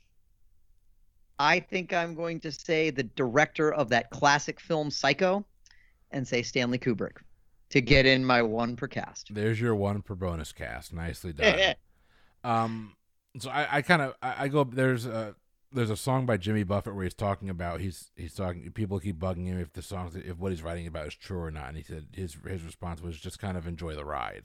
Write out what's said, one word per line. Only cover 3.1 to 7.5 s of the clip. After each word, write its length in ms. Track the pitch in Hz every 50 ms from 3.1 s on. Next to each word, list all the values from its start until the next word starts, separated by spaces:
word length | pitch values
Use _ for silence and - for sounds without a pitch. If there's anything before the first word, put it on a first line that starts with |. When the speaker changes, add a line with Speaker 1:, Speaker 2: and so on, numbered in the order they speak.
| - - 139 123 113 143 156 - - - 156 151 -
Speaker 1:
of 160 | 151 139 110
that 200 | 123 117 117 -
classic 500 | - - 156 143 143 147 - - 151 -
film 300 | - - 165 156 151 147
Psycho 560 | 131 - - 135 143 143 190 185 185 208 202 - _ _ _ - _ - - _ _ _ _ _
and 160 | - 139 131 -
say 140 | 127 120
Stanley 380 | 120 - - 139 123 120 123 123
Kubrick 380 | - 131 117 95 98 - - - - - - - _ _